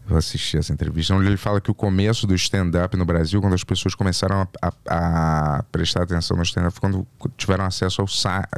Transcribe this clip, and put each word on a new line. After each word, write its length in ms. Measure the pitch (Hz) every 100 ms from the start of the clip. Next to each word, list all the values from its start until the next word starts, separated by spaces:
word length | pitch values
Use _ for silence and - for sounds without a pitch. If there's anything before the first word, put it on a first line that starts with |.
| -
eu 60 | 82
assisti 400 | - - - 78
essa 160 | 71
entrevista, 420 | 71 80 95 -
onde 140 | 98 98
ele 80 | 98
fala 240 | 107 101
que 100 | -
o 40 |
começo 520 | 104 104 95 104 117 104
do 80 |
stand-up 640 | 92 - 98 90 87 90 95
no 80 |
Brasil, 360 | 87 85 80 101
quando 140 | 98
as 80 | 92
pessoas 320 | - 92 92
começaram 460 | - 98 87 95 98 95 -
a, 120 | 87 - -
a, 680 | 82 85 82 80 78 76 69
a 40 | -
prestar 320 | - 82 90
atenção 340 | 85 85 - 90
no 60 |
stand-up, 300 | 85 - 87 -
foi 40 | 98
quando 160 | 95 - - - -
tiveram 280 | - 95
acesso 360 | 95 - 92 -
ao 80 | 101
Sa-, 400 | - 101 92 -